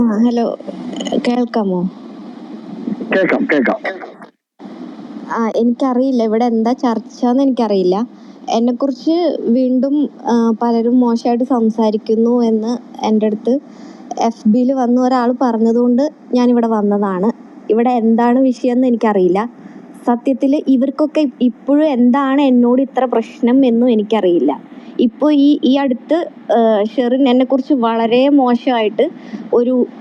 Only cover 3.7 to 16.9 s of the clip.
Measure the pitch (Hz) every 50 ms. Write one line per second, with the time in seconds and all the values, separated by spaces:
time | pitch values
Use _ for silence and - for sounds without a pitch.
3.7 | - - - - - - - - - - - - _ _ _ _ _ - - -
4.7 | - - - - - - - - - - - - 160 214 233 220 - - 233 240
5.7 | 240 - 285 262 254 240 262 269 262 240 220 220 208 226 240 247 226 226 226 226
6.7 | 262 - - 240 226 220 214 - - - - 240 247 269 277 269 254 226 233 208
7.7 | 208 190 185 180 180 196 240 247 - - - - - - - - - 233 233 247
8.7 | 247 240 277 277 254 - - 311 320 339 349 311 - - - - 233 262 262 254
9.7 | 254 254 240 277 285 302 285 - - - - - 233 233 233 226 226 214 233 240
10.7 | 233 233 226 240 240 254 247 233 233 233 - 240 240 233 254 247 262 240 226 220
11.7 | 220 - 226 214 214 220 - - 226 220 226 233 240 247 233 226 220 220 214 226
12.7 | 247 - - - - - - 214 220 214 208 220 208 214 - 233 247 294 - -
13.7 | - - - - - - - - - - - 233 226 - - 220 208 254 247 247
14.7 | 277 262 247 233 240 254 254 254 262 254 240 240 254 247 277 247 226 220 226 226
15.7 | 226 240 240 247 247 240 285 302 - - - - - 247 247 247 247 240 240 226
16.7 | 226 214 202 202